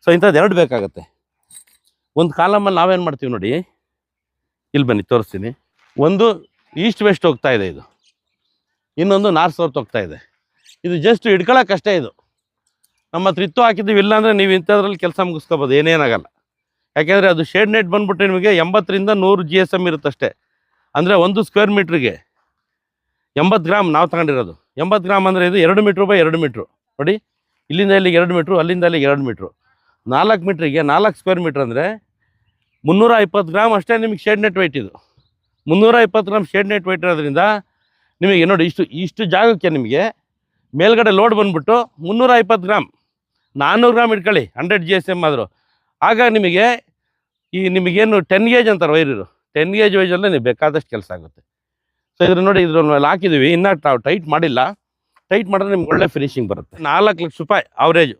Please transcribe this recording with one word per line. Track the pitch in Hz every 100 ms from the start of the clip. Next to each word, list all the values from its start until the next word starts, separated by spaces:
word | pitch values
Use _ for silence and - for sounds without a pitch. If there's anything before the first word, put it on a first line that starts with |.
So | - 170
ಇಂಥದ್ದು | 196 151
ಎರಡು | 202 180
ಬೇಕಾಗುತ್ತೆ. | 160 123 98 - 90 _ _ _ _ - _ _ _ _ _ -
ಒಂದು | 170 143
ಕಾಲಮಲ್ಲಿ | 175 208 202 180
ನಾವೇನು | 175 185 175
ಮಾಡ್ತೀವಿ | 143 135 117
ನೋಡಿ, | 98 143 180 _ _ _ _ _ _ _ _ _ _ 143
ಇಲ್ಲಿ | 131
ಬನ್ನಿ | 107 95
ತೋರಿಸ್ತೀನಿ. | 123 107 98 104 127 _ _ _ - 147
ಒಂದು | 196 226 185 - _ _ 143 208
ಈಸ್ಟ್ | - 208
ವೆಸ್ಟ್ | 190 175
ಹೋಗ್ತಾ | 131 139 120
ಇದೆ | 92
ಇದು, | 71 - _ _ _ _ _ _ _ _ _ _ -
ಇನ್ನೊಂದು | 180 196 202 160
ನಾರ್ತ್ | 170 151
ಸೌತ್ | 165 139
ಹೋಗ್ತಾ | 117 117 92
ಇದೆ. | 76 _ _ _ _ _ _ 175
ಇದು | 175 165
just | 226 233
ಹಿಡ್ಕೊಳಕ್ಕಷ್ಟೇ | 190 180 254 247 - - 185
ಇದು. | 117 _ _ _ _ _ _ _ _ _ _
ನಮ್ಮ | 165 190
ಹತ್ರ | 175 185
ಇತ್ತು | 190 240
ಹಾಕಿದ್ದೀವಿ, | 202 202 208
ಇಲ್ಲಾಂದರೆ | 196 214 220 208
ನೀವು | 196 190
ಇಂಥದ್ರಲ್ಲಿ | 165 208 196 190
ಕೆಲಸ | 180 165 180
ಮುಗಿಸ್ಕೋಬೋದು, | 160 - 160 135 139
ಏನೇನಾಗಲ್ಲ. | 151 160 139 110 - _ _ _ _ _ _ -
ಯಾಕೆಂದರೆ | 156 196 190
ಅದು | 165 160
ಶೇಡ್ | 180 214 220
ನೆಟ್ | 190
ಬಂದ್ಬಿಟ್ಟು | 202 208 180 196
ನಿಮಗೆ | 185 196 185
ಎಂಬತ್ತರಿಂದ | 165 202 180 196 196 208
ನೂರು | 185 196 165
ಜಿ | 180
ಎಸ್ | 185 190
ಎಮ್ | 180
ಇರುತ್ತಷ್ಟೇ. | 156 147 135 135 - _ _ _ _ _ -
ಅಂದರೆ | 170 196 175
ಒಂದು | 202 214
ಸ್ಕ್ವೇರ್ | 202 208 202
ಮೀಟ್ರಿಗೆ | 170 165 127 - _ _ _ _ _ _ _ _ _ _ _ -
ಎಂಬತ್ತು | 175 214 160
ಗ್ರಾಮ್ | 202 185 151
ನಾವು | 170
ತಗೊಂಡಿರೋದು. | 170 160 135 101 80 _ -
ಎಂಬತ್ತು | 170 208 180
ಗ್ರಾಮ್ | 196 190
ಅಂದರೆ | 185 180
ಇದು | 196 165
ಎರಡು | 196 208
ಮೀಟ್ರು | 185 196
by | 202
ಎರಡು | 160 160
ಮೀಟ್ರು | 156 113 - _ _ -
ನೋಡಿ. | 143 214 _ _ _ _ _
ಇಲ್ಲಿಂದ | 160 196 196
ಇಲ್ಲಿಗೆ | 185 170
ಎರಡು | 175 175
ಮೀಟ್ರು, | 160 185
ಅಲ್ಲಿಂದ | 165 180 175
ಅಲ್ಲಿಗೆ | 165 139
ಎರಡು | 143 135
ಮೀಟ್ರು. | 107 92 _ _ _ _ _ -
ನಾಲ್ಕು | 131 196 214 175
ಮೀಟ್ರಿಗೆ | 175 160 143 147
ನಾಲ್ಕು | 156 208 -
ಸ್ಕ್ವೇರ್ | - 185 170
ಮೀಟರ್ | 143 131
ಅಂದ್ರೆ | 117 170 214 _ _ _ _ _ _ _ _ 143
ಮುನ್ನೂರ | 185 226 233
ಐವತ್ತು | 202 202 175
ಗ್ರಾಮ್ | 170 226 208
ಅಷ್ಟೇ | - 233
ನಿಮಗೆ | 220 202 -
ಶೇಡ್ | 208 208
ನೆಟ್ | 185
ವೇಟ್ | 180 135
ಇದು. | 98 - _ _ _ _ _ _ -
ಮುನ್ನೂರ | 170 220 233 220
ಐವತ್ತು | 220 190
ಗ್ರಾಮ್ | 214 175
ಶೇಡ್ | 190 202
ನೆಟ್ | 208 175
ವೇಟ್ | 185 175
ಇರೋದ್ರಿಂದ | 165 147 139 196 214 - _ _ _ _ _
ನಿಮಗೆ | 190 190 165
ನೋಡಿ, | 190 170
ಇಷ್ಟು, | - 180 135 180
ಇಷ್ಟು | - 208
ಜಾಗಕ್ಕೆ | 180 226 208 180 156
ನಿಮಗೆ | 117 135 214 - _ _ _ _ _ 135
ಮೇಲ್ಗಡೆ | 190 226 220 190
ಲೋಡ್ | 226 214
ಬಂದ್ಬಿಟ್ಟು | 202 165 139 233 233 _ 165
ಮುನ್ನೂರ | 220 247 240
ಐವತ್ತು | 196 220 180
ಗ್ರಾಮ್, | 208 131 _ _ _ _ _ _ 139
ನಾನ್ನೂರು | 143 208 240 226
ಗ್ರಾಮ್ | 233 214
ಇಟ್ಕೊಳ್ಳಿ, | 175 196 110 -
ಹಂಡ್ರೆಡ್ | 170 202 165
ಜಿ | 190
ಎಸ್ | -
ಎಮ್ | 180 165
ಆದ್ರೂ. | 139 101 _ _ _ _ _ 175
ಆಗ | 226 240 220
ನಿಮಗೆ | 190 175 226 240 _ _ _ _ _ _ _ 185
ಈ | 190 185
ನಿಮಗೇನು | 175 175 220 208 175
ಟೆನ್ | 190 233
ಗೇಜ್ | 247 226
ಅಂತಾರೆ | 196 156 156
ವೈರ್ | 151 117
ಇರು, | 90 _ _ 147
ಟೆನ್ | 160 202
ಗೇಜ್ | 214 190
ವೈಜಲ್ಲೇ | 190 180 202
ನೀವು | 160 120
ಬೇಕಾದಷ್ಟು | 117 151 147 - 113
ಕೆಲಸ | 95 90
ಆಗುತ್ತೆ. | 78 _ _ _ _ _ _ _ _ _
So | 180
ಇದ್ರ | 180 190
ನೋಡಿ, | 196 175
ಇದ್ರ | 160 151 143
ಮೇಲೆ | 143
ಹಾಕಿದೀವಿ, | 180 185 151 135 170
ಇನ್ನ | 190 180 147
ನಾವು | 127 131
ಟೈಟ್ | 185 156
ಮಾಡಿಲ್ಲ. | 156 165 123 131 208 _ _ _ _ _
ಟೈಟ್ | 196 196
ಮಾಡಿದ್ರೆ | 196 196 196
ನಿಮ್ಗೆ | 151
ಒಳ್ಳೆ | 160 185 -
ಫಿನಿಶಿಂಗ್ | 139 - 107
ಬರುತ್ತೆ. | 98 - - 156
ನಾಲ್ಕು | 156 208 175 170
ಲಕ್ಷ | -
ರೂಪಾಯಿ | 160 202 - - 143
ಅವರೇಜ್ | 165 151 107